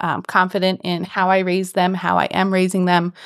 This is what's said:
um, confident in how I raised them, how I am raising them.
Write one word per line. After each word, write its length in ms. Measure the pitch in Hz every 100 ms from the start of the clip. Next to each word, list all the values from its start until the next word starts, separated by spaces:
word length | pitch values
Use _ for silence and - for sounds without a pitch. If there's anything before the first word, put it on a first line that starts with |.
um, 220 | 170 -
confident 580 | - 202 185 202 185 185
in 220 | 180 175
how 240 | 180 196 185
I 100 | 190
raised 340 | 180 185 185
them, 200 | 190 180
how 220 | 185 180 180
I 60 | -
am 260 | 185 190
raising 340 | 185 185 185 180
them. 260 | 175 175 -